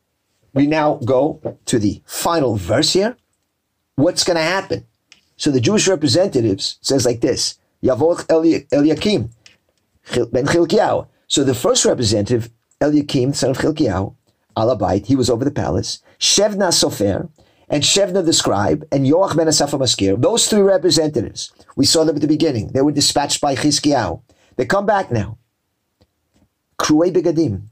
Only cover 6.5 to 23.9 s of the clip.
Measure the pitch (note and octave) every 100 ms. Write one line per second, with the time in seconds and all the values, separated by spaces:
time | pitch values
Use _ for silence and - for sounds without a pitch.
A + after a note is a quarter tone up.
6.5 | G2 - - - C3+ B2 A#2 C#3+ G2 -
7.5 | - _ _ - B2 D#3+ F3 - D#3+ E3
8.5 | D3+ - C#3+ D3+ D3+ G#3 F#3+ G#2+ - -
9.5 | _ _ _ _ _ - B2 A2+ B2+ D3
10.5 | E3+ E3+ G#3+ F3 A2+ - _ - - C3+
11.5 | A#2+ F#3 B3+ A3+ E3 A2+ G#2+ G2+ B2 A2+
12.5 | - _ - C#3+ D3+ D3 C#3+ B2 - C3
13.5 | C3 C#3 D#3 C3 F2+ G2+ - _ _ _
14.5 | - A2 A#2+ F2+ F#2+ - C3+ A#2 A#2 C3+
15.5 | C#3+ D#2 F2 - - _ - - - G#3+
16.5 | G3+ F#3+ - D3+ - G2+ - F3 _ _
17.5 | _ - D3 - G3+ G3 F#3+ E3 D#3 -
18.5 | G2+ G#2 D3+ - C#3 C3+ E3 F#3+ D3+ D#3+
19.5 | D3 C#3+ C#3+ C3 - G2 G2 D3+ A3+ -
20.5 | G#3+ G3 F#3 F3+ D#3 D#3 D3+ - - -
21.5 | _ - - C3+ D#3+ D#3+ D3 D3 D3+ D#3+
22.5 | A#2+ - C3 C#3+ D3 C#3 D3 C#3+ - D3
23.5 | C3+ D3+ C#3+ D3